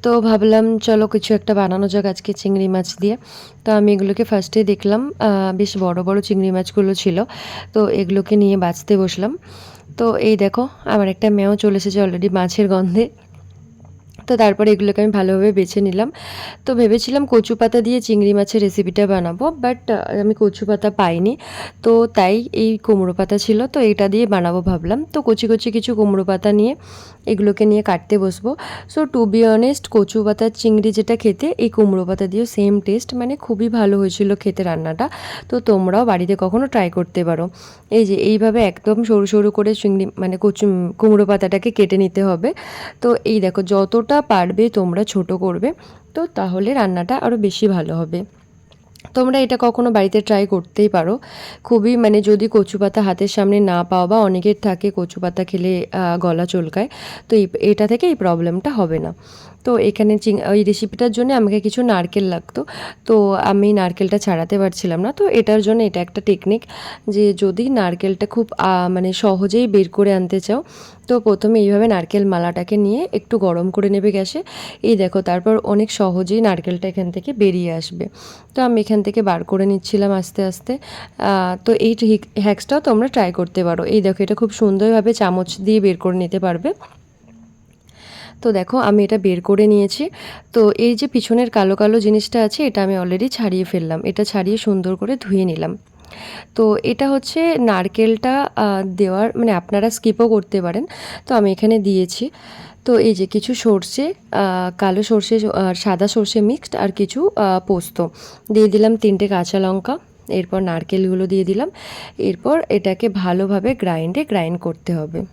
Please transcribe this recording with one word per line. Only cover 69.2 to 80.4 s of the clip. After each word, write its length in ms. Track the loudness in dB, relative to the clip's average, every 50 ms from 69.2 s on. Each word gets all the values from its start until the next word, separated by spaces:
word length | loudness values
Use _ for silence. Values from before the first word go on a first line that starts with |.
| 0 0 2 2 0 0 2 2 2
বের 220 | 4 4 2 2 2
করে 240 | 0 0 2 2 2
আনতে 260 | 0 0 0 -2 -4
চাও, 240 | -2 -2 -4 -4 -4 -10 -18 -20 -20 -20 -20 -20 _
তো 120 | -2 -2 2
প্রথমে 400 | 2 2 0 2 2 2 2 4
এইভাবে 280 | 4 4 2 2 2
নারকেল 380 | 2 2 0 -2 -2 -2 0 0
মালাটাকে 520 | 0 0 0 -2 -2 -4 -4 -4 -2 0
নিয়ে 300 | 0 0 0 0 -2 -4 -4 -6
একটু 240 | -8 -6 _ -4
গরম 320 | 0 0 0 0 0 -2 -2
করে 200 | -2 -2 0 0
নেবে 220 | 0 2 0 0
গ্যাসে। 320 | 0 0 -4 -4 -8 -10 -10 -10 -16 -18 -16 -18 -14 -4 0
এই 120 | 0 2
দেখো 260 | 2 2 0 0 -2
তারপর 360 | -2 0 -2 -2 0 0 0
অনেক 340 | 0 0 0 0 0 0 -2
সহজেই 500 | -2 -2 -2 0 0 -2 -2 -2 0 0
নারকেলটা 460 | 2 0 0 0 -4 -6 -6 -4 -6
এখান 240 | -6 -4 -4 -6 -4
থেকে 220 | -6 -8 -8 -8 -2
বেরিয়ে 400 | 2 2 2 2 0 -2 -4 -4
আসবে। 340 | -6 -8 -10 -10 -10 -10 -10 _ -16 -20 -20 -20 -20 -20 -8 -4
তো 60 | -2
আমি 200 | 0 2 2 0
এখান 220 | 0 2 0 0 0
থেকে 180 | 0 -2 -2
বার 220 | 0 0 -2 -2 -2
করে 220 | -4 -2 0 0
নিচ্ছিলাম 460 | 0 0 -2 -4 -2 -2 0 0 0
আস্তে 320 | 0 -2 -4 -6 -6 -4